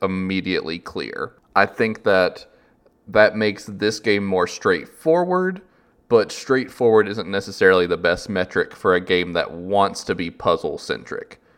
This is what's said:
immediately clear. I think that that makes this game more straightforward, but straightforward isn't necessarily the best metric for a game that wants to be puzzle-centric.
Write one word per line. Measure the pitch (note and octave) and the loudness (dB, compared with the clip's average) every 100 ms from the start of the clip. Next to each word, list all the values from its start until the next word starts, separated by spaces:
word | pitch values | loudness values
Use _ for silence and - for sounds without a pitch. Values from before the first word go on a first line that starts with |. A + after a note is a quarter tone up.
immediately | F#2+ F#2 F#2+ F#2+ F#2 E2+ D#2 E2+ | -4 -4 -4 -4 -2 -2 -4 -8
clear. | - F#2 C2+ - - - _ G2 | -10 -10 -10 -8 -10 -12 _ 0
I | G#2 | 0
think | - A2+ G#2+ | 0 -2 -2
that | - F#2+ F2+ - - _ _ _ _ _ - | 2 4 2 -2 -16 _ _ _ _ _ -2
that | G#2+ G#2+ A2 | 4 4 4
makes | G#2+ G2+ - | -2 -2 -10
this | G2 G#2 A2 | -4 -2 -2
game | A2+ G2+ G2 | 0 0 2
more | F#2 F2+ | 0 0
straightforward, | - G#2+ F2 - - D#3+ E3+ F3+ F#3 F#3 F#3 - _ _ _ - | 0 0 0 -2 -6 0 2 2 0 -2 -6 -12 _ _ _ 2
but | A#2 G2+ | 2 2
straightforward | - - C3 B2 - A#2+ A2 G2+ | -4 -2 0 -2 0 4 4 4
isn't | G#2+ F#2 | -2 -6
necessarily | G2 G2+ F#2+ G2 F#2 F2 | -6 -6 2 4 6 4
the | E2+ | 0
best | F2 F2 - | 0 0 -2
metric | G2 F2+ F#2+ - - | -4 -2 -2 -4 -2
for | G2+ | 0
a | F2+ | 0
game | F2+ F2+ F2 | 2 0 0
that | E2+ - | -2 -4
wants | E2 F2+ G2+ G2 - | -6 -4 0 0 -2
to | - | -6
be | F#2 E2+ | -6 -6
puzzle-centric. | - - E2 D#2 D2 - A#1+ - - - - _ | -4 0 0 -2 -8 -8 -8 -8 -12 -12 -18 _